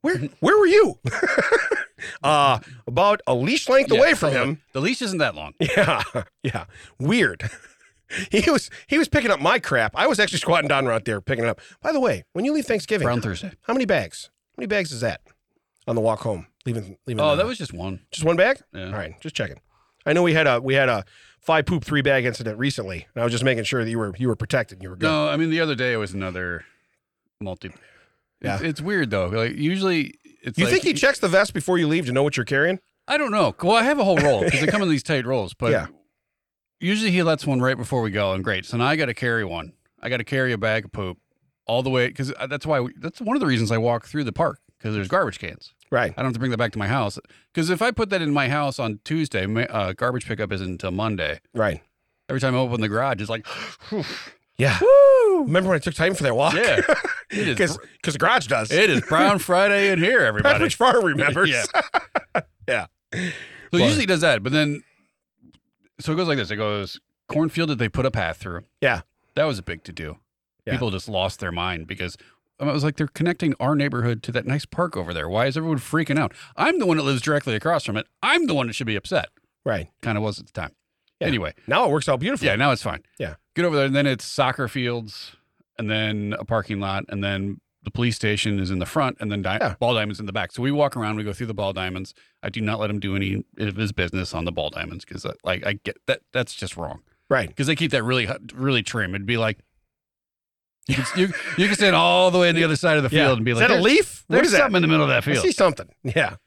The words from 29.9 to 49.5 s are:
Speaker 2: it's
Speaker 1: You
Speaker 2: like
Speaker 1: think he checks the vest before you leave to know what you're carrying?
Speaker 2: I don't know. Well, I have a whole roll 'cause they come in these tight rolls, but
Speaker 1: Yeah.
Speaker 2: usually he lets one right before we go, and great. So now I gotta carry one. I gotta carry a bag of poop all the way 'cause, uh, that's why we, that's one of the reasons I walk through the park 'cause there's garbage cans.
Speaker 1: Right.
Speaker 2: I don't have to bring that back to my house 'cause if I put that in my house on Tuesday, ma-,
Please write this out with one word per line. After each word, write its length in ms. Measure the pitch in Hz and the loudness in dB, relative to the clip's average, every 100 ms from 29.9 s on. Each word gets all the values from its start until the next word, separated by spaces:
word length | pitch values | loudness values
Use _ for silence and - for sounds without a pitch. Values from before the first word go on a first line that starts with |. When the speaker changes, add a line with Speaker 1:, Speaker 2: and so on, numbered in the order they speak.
| 170 143 - - _ | 0 -2 -8 -20 _
Speaker 2:
it's 140 | - - | -8 0
Speaker 1:
You 80 | 190 | 2
Speaker 2:
like 80 | |
Speaker 1:
think 100 | 370 | 2
he 100 | 359 | 2
checks 260 | 185 269 277 | 2 2 2
the 100 | 196 | 2
vest 240 | 185 202 | 4 2
before 240 | 180 165 180 | -2 0 2
you 100 | 156 | 2
leave 200 | 160 139 | 0 0
to 40 | |
know 120 | 127 | 0
what 120 | 147 139 | 0 0
you're 100 | 113 | 0
carrying? 340 | 139 160 190 _ _ - | 2 2 0 _ _ -2
Speaker 2:
I 80 | 294 | 0
don't 140 | 285 | 0
know. 240 | 208 127 - | 2 0 2
Well, 140 | 175 226 | 2 4
I 60 | |
have 160 | 233 294 | 4 2
a 40 | |
whole 140 | 196 170 | 4 4
roll 240 | 147 113 | 4 4
'cause 180 | 165 - | 2 2
they 80 | 151 | 0
come 140 | 214 | 0
in 80 | 190 | 0
these 140 | 147 | 0
tight 220 | - 147 120 | 0 -2 0
rolls, 280 | 131 95 | -2 -4
but 180 | - 117 | -4 0
Speaker 1:
Yeah. 140 | 110 73 - _ _ _ _ _ _ _ _ | 0 -2 -14 _ _ _ _ _ _ _ _
Speaker 2:
usually 320 | 170 214 220 | -2 0 2
he 100 | 180 | 2
lets 240 | 165 127 151 | 2 0 0
one 160 | 131 | 0
right 160 | 127 131 | 0 -2
before 240 | 117 135 | -4 -2
we 80 | 110 | -2
go, 240 | 101 98 | 0 0
and 100 | 95 | -2
great. 220 | 95 95 90 | -2 -4 -4
So 100 | 120 | -2
now 80 | 123 | 0
I 80 | 156 | 0
gotta 180 | 143 | -2
carry 320 | 113 123 113 98 | -2 -2 0 -2
one. 280 | 85 82 _ _ _ | -6 -10 _ _ _
I 80 | - | -6
gotta 140 | 123 | -4
carry 280 | 117 139 127 | -2 -2 0
a 60 | 113 | 0
bag 280 | 110 110 98 | 0 -2 -4
of 60 | |
poop 280 | - 95 87 _ _ _ _ - | -8 -8 -8 _ _ _ _ -2
all 160 | 120 | -2
the 80 | 131 | 0
way 200 | 131 123 | 0 0
'cause, 220 | - 131 - | -2 -8 -6
uh, 80 | 131 | -8
that's 180 | 143 156 | -6 -2
why 140 | 147 | 0
we, 120 | 123 - | -2 -6
that's 240 | 160 - | -12 -8
one 140 | 220 269 | -4 0
of 40 | |
the 60 | 170 | 2
reasons 260 | 123 110 | 2 2
I 60 | 113 | 0
walk 300 | 117 120 - | 0 -2 -4
through 160 | 147 | -6
the 100 | 131 | -6
park 260 | 98 165 - _ _ | -2 -2 -2 _ _
'cause 140 | 110 107 | -6 -4
there's 120 | 95 | 0
garbage 300 | 180 151 - | 0 0 -4
cans. 380 | 87 - - _ _ | -12 -14 -20 _ _
Speaker 1:
Right. 200 | 123 104 - | 0 0 -2
Speaker 2:
I 60 | |
don't 60 | 131 | -4
have 40 | |
to 60 | 113 | -2
bring 100 | 127 | -4
that 80 | 113 | -2
back 140 | 117 | -2
to 80 | 107 | -2
my 80 | 101 | -2
house 320 | 135 104 - _ _ _ | -2 -2 -6 _ _ _
'cause 160 | - 160 | -4 -2
if 140 | 175 | 0
I 80 | 233 | 0
put 180 | 233 214 | 0 -2
that 140 | 190 | 0
in 100 | 156 | 0
my 160 | 143 131 | 0 2
house 300 | 147 143 131 | 0 -2 -2
on 200 | 117 101 | -6 -6
Tuesday, 420 | - 160 151 101 | -4 -2 -2 -2
ma-, 220 | 95 | -2